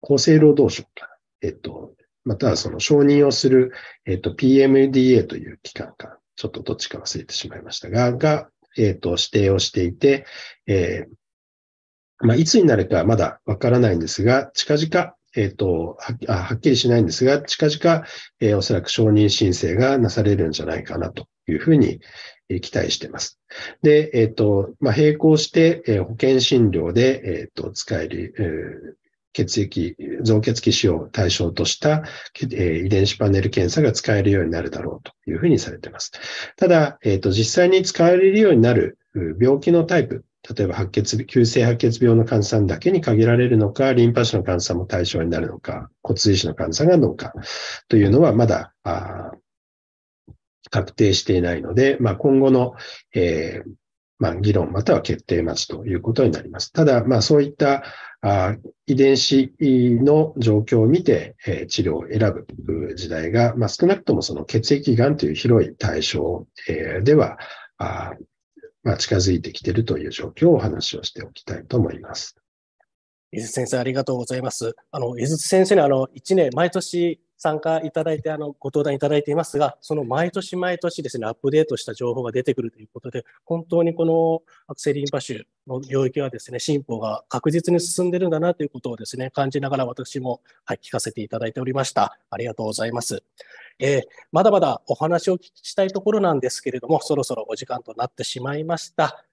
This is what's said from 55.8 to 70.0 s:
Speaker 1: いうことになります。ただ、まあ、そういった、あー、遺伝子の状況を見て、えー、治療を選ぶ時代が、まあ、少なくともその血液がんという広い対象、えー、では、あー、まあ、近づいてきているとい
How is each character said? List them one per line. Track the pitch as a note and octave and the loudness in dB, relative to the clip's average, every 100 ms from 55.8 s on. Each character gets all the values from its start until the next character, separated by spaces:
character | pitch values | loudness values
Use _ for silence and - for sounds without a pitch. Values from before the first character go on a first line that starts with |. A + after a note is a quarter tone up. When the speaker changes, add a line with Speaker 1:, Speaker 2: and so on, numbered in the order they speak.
| A2+ | -6
Speaker 1:
い | F2+ | -6
う | |
こ | - | -2
と | A#2 | 2
に | C3 | 2
な | D#2+ | 0
り | - | -8
ま | - | -10
す。 | - | -6
た | - D3+ | 2 4
だ、 | B2 | 4
ま | G#2+ B2 | 2 0
あ、 | |
そ | A#2 D3 | 4 2
う | |
い | C#3+ | 2
っ | |
た、 | - D3 C#3 - - - - | 0 0 0 -4 -18 -20 -6
あ | G#2 G2+ F#2 A2 | 0 0 0 -4
ー、 | - _ - | -10 _ -2
遺 | C3 | 4
伝 | C3+ C3+ | 4 4
子 | - C3+ C3 _ | 2 2 0 _
の | D3+ B2+ B2 A#2 C3+ D3+ D#3+ C#3+ | 2 4 4 4 4 4 2 0
状 | A2+ G#2+ | 2 2
況 | G#2+ A#2+ | 2 2
を | A2 | 4
見 | E3+ | 4
て、 | F3+ F#2+ - - - | 4 0 0 -12 -8
え | E2+ | -6
ー、 | - | -6
治 | - | -4
療 | E2+ D#2 | -2 -4
を | - | -4
選 | G#2+ G#2+ - - - | 0 0 -2 -12 -14
ぶ | - D#2+ D2 - | -8 -6 -6 -10
時 | E2+ | -8
代 | E2 D#2+ | -6 -2
が、 | A#2 A#2 A#2+ | 2 2 0
ま | G#2+ | -4
あ、 | |
少 | - E3+ | 0 2
な | F#3+ | 2
く | |
と | - - | 0 -2
も | |
そ | - | -2
の | D2 D2+ | -8 -4
血 | A2+ A#2 | -2 0
液 | C#3+ C#3+ A2+ | 0 2 2
が | C3 | 2
ん | D3+ | 2
と | D2 | -2
い | |
う | D#2 | -2
広 | - A#2 - | 4 4 4
い | - | -2
対 | G2+ D#2 | -4 -4
象、 | - A2 E2 F2 - - - | -4 -4 -4 -4 -10 -16 -8
え | D#2 D#2+ E2+ | -6 -4 -2
ー、 | |
で | A2+ | 4
は、 | D3+ - - - - - _ | 4 4 -4 -18 -18 -20 _
あ | - - - - | -8 -6 -10 -14
ー、 | - _ _ _ - _ | -20 _ _ _ -20 _
ま | A#2+ | -4
あ、 | - | -4
近 | - G2+ | 0 0
づ | F#2+ | 2
い | F2 | 0
て | - | -4
き | - | -8
て | - | -4
い | |
る | G2 | -2
と | A2+ | -2
い | D2+ | -4